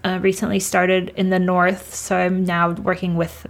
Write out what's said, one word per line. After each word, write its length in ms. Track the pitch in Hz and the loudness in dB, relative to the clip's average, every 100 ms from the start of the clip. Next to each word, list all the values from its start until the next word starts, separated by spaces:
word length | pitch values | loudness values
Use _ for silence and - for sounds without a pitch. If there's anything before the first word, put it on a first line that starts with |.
| 190 | -4
uh, 140 | 185 | 0
recently 400 | 190 190 214 196 | 0 0 0 -2
started 500 | 190 190 185 185 180 - | 0 2 2 2 0 -2
in 120 | 185 | 0
the 100 | 185 | 2
North. 540 | 180 180 180 185 - | 2 4 2 0 -6
So 220 | - - 185 | -12 -2 0
I'm 300 | 180 185 180 | 0 0 0
now 260 | 170 170 | 2 0
working 460 | 170 202 185 180 170 | 0 -2 -2 -2 -2
with 280 | 165 - - | -2 -6 -8